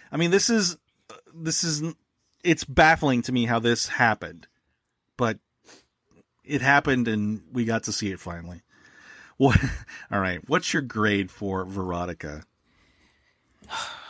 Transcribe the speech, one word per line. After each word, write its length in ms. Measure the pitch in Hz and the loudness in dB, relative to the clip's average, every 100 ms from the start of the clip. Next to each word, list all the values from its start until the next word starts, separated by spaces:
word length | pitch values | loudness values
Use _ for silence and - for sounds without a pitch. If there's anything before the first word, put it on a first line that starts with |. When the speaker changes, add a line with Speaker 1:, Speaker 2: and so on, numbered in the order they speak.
| - | -8
Speaker 1:
I 60 | 143 | -2
mean, 140 | 170 | 2
this 180 | 190 196 | 2 4
is, 280 | 226 180 165 _ _ - - - | 2 0 -4 _ _ -20 -20 -20
this 320 | 165 160 156 | -10 -4 -2
is, 200 | 170 151 160 151 _ _ _ _ | -2 -2 -4 -8 _ _ _ _
it's 200 | 175 160 | 0 0
baffling 580 | - 135 156 160 151 123 | 0 4 6 6 2 0
to 80 | 117 | 0
me 140 | 127 117 | 0 0
how 140 | 117 | 2
this 280 | 117 117 - | 2 0 -2
happened. 580 | - 120 107 82 82 - _ _ _ _ _ _ - | 2 2 2 -4 -14 -20 _ _ _ _ _ _ -2
But 220 | 120 104 _ _ _ - _ _ _ _ _ _ | -2 -2 _ _ _ -20 _ _ _ _ _ _
it 180 | - 143 | -4 -2
happened, 440 | 131 143 143 127 117 | 4 4 4 2 2
and 360 | 107 104 107 - | 0 -2 -4 -6
we 140 | 123 113 | -4 -2
got 180 | 113 | -2
to 80 | 110 | -2
see 200 | 104 104 | -6 -6
it 80 | 92 | -6
finally. 440 | - 85 85 87 _ _ - - - - - - | -10 -12 -12 -16 _ _ -20 -20 -20 -20 -12 2
What? 220 | 135 104 127 - - | 6 6 4 -6 -12
<laughs> 260 | - - | -18 -6
All 80 | 101 | -2
right. 200 | 92 87 98 | -2 -4 -2
What's 240 | 165 - | -2 0
your 80 | 165 | -4
grade 480 | 131 110 107 101 95 | -2 0 0 2 -2
for 360 | - 101 95 92 | -6 -6 -4 -6
Veronica? 800 | 98 92 87 87 85 80 73 - | -6 -4 -4 -6 -8 -12 -14 -16
Speaker 2:
<sighs> 1160 | _ _ _ _ _ _ _ _ _ _ _ - - - - | _ _ _ _ _ _ _ _ _ _ _ -14 -12 -12 -14